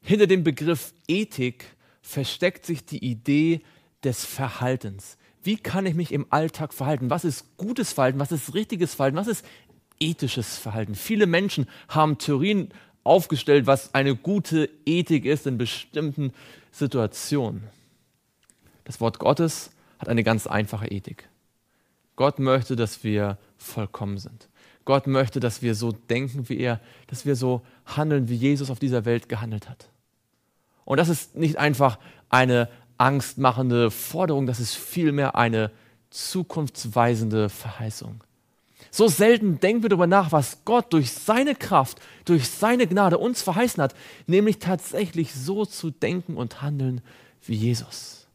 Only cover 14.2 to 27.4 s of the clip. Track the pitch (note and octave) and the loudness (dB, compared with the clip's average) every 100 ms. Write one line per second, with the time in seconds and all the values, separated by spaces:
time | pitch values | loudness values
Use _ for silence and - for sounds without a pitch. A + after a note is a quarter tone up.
14.2 | E3 G3+ - D#3+ D3+ - - E3+ E3+ D#3+ | 0 -2 0 -2 -2 -4 -2 0 2 0
15.2 | A#2+ D3 C#3+ B2 A#2 - - D3+ D#3 C#3 | 2 -2 -2 -4 -4 -6 -8 -4 -4 -4
16.2 | C3+ - - - _ - C#3 C3 G#2+ - | -6 -8 -20 -20 _ -4 -2 0 -2 -4
17.2 | - D3 A2+ G#2 G#2+ _ _ _ _ _ | -4 -2 -2 -6 -14 _ _ _ _ _
18.2 | _ _ _ _ _ _ - - A2+ - | _ _ _ _ _ _ -18 -4 -4 0
19.2 | - C#3+ E3 - - _ _ _ - A#2 | 2 2 0 -2 -12 _ _ _ -2 0
20.2 | A2 A2 - G2+ G#2+ G#2 A2 G2+ - - | 2 0 0 -4 -2 -6 -6 -8 -10 -18
21.2 | - _ _ _ _ _ _ _ _ - | -20 _ _ _ _ _ _ _ _ 0
22.2 | C3+ - C3 C3 A#2 B2 A#2 - A2 G#2 | 0 2 2 2 2 -2 -2 -2 -2 0
23.2 | G2+ G2 _ _ - - G#2 - G2+ G2+ | 0 -4 _ _ -12 -8 -8 -6 -8 -8
24.2 | - A2+ _ _ _ _ - C3+ C3+ C3+ | -10 -20 _ _ _ _ 0 2 2 0
25.2 | B2+ C#3 A#2+ - A#2+ G#2+ A#2 A2 _ A#2 | 0 0 -4 -2 -4 -2 -4 -6 _ -4
26.2 | C3+ C3+ A#2+ C3 B2 A2+ - - - B2+ | -2 -8 -8 -4 -2 -4 -8 -20 -16 -8
27.2 | C#3+ C3 | -2 0